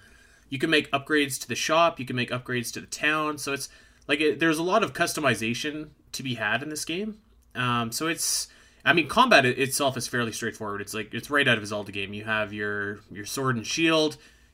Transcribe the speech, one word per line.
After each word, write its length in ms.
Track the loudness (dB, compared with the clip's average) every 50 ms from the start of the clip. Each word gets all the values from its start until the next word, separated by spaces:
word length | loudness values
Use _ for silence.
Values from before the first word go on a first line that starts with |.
| -14 -20 -20 -20 -20 -20 _ _ _ _
you 100 | -4 -2
can 100 | 2 4
make 220 | 4 4 4 2
upgrades 480 | 0 -2 0 0 2 2 2 0 -2 -6
to 60 | -8 -6
the 80 | -6
shop. 440 | -4 -2 2 4 4 4 4 2 -2
You 60 | -6
can 100 | -6 -4
make 140 | -4 -4 -2
upgrades 420 | -4 -6 -6 -4 -4 -4 -4 -6 -8
to 80 | -12
the 40 | -12
town. 540 | -10 -6 -2 0 0 0 0 0 -2 -4 -6
So 140 | -4 -4 -4
it's, 160 | -4 -6 -10 -14 -18 -20 -20 _ _ _ -2
like, 120 | 0 2
it, 200 | 4 2 2 4
there's 200 | 2 2 2 2
a 40 | 2
lot 200 | 2 2 2 2
of 100 | 2 0
customization 960 | 0 -2 -2 0 0 2 2 2 2 0 -2 -2 -2 -4 -6 -6 -8 -10 -14 -16 _ _ _
to 100 | -12 -8 -6
be 120 | -6 -4
had 260 | -2 -2 0 0 -2
in 80 | -2 -6
this 160 | -8 -8 -6
game. 320 | -6 -4 -4 -6 -6 -8 -12 _ _ _ _ _ _ -6
Um, 360 | -4 -2 0 0 0 0 -2
so 160 | -4 -4 -2 -2
it's, 400 | -2 -2 -2 -2 -2 -2 -4 -8 -12 -20 -20 _ _ _ 2
I 100 | 4 4
mean, 140 | 4 2 2
combat 380 | 4 4 6 8 8 8 8
i-, 40 | 6
itself 480 | 4 2 0 0 0 0 0 0 0 -2
is 100 | -4 -4
fairly 240 | -2 -2 -2 -2
straightforward. 500 | -2 -4 -4 -6 -6 -6 -6 -6 -6 -6
It's 120 | -8 -6 -6
like, 200 | -6 -6 -6 -8
it's 180 | -8 -4 0
right 160 | 2 2 4 4
out 100 | 2 2
of 60 | 0
a 40 | -4
Zelda 240 | -6 -6 -6 -6
game. 220 | -8 -8 -8 -6 -8
You 100 | -8 -6
have 280 | -2 -2 -2 -2 -2 -4
your, 460 | -4 -4 -4 -4 -4 -4 -6 -8 -10 -12 -16
your 140 | -14 -12 -10
sword 300 | -8 -6 -2 0 0 0
and 100 | 0 -2
shield, 520 | -4 0 2 2 4 4 4 4 2 0 -6 -12 -20 -20 _ _ _